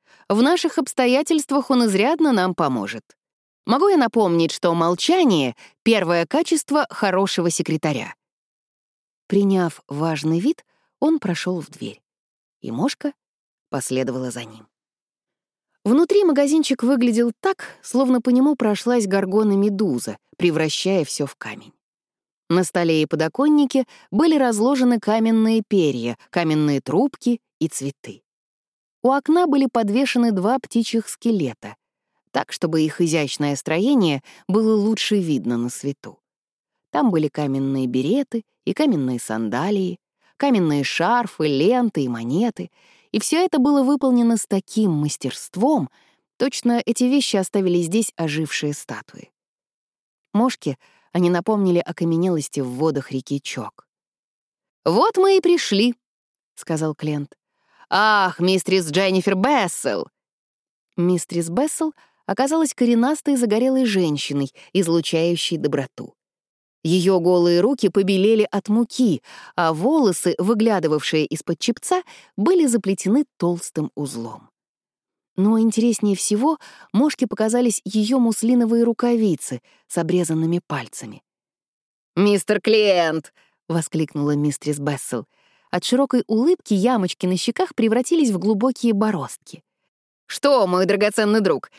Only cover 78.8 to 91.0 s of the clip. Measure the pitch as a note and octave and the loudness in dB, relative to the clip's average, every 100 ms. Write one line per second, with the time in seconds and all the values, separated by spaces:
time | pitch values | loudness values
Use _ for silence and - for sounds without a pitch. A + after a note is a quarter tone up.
78.8 | A#3 A3+ A#3+ A#3 G#3+ D#3 - B2 _ _ | 2 0 0 2 0 0 -4 -10 _ _
79.8 | - F3 D#3+ F3+ D#3+ D#3+ E3 F3 - C#3+ | -8 -4 0 0 0 -2 0 -2 -4 -8
80.8 | A#2+ - A#2 D3 _ _ _ _ _ _ | -8 -14 -16 -18 _ _ _ _ _ _
81.8 | _ _ _ E3+ G#3 G3 - G#3 A3 A3 | _ _ _ 0 2 2 0 0 2 4
82.8 | G#3 F3+ D#3+ D#3 - _ _ _ - E3 | 4 4 2 -2 -8 _ _ _ -4 -4
83.8 | - D#3+ D3+ D3 D3 D3 D3 C#3 D3 D3 | -2 -4 -4 -2 0 0 0 -2 -6 -4
84.8 | D3 C#3 - A#2+ - _ _ _ - F3+ | -4 -6 -6 -8 -10 _ _ _ -8 -6
85.8 | - B3 C#4 B3 - A3 D4 F#4 - G3 | -2 0 2 0 0 0 2 0 0 0
86.8 | A#3 A#3+ F3+ - F#3 F#3 - - F#4 - | 2 0 -2 -4 -2 -2 -2 -4 -4 0
87.8 | A3 A#3 B3 E4 B3+ F#3 G3 G3+ B3+ A#3+ | 0 0 0 0 2 0 0 0 0 0
88.8 | A#3 G3+ G#3+ F3 B2 - - - _ _ | 0 0 0 -2 -8 -12 -18 -20 _ _
89.8 | _ _ _ _ - - C#4 C4 F#3 F3+ | _ _ _ _ -14 -2 2 4 4 2
90.8 | F#3+ G3+ | 2 2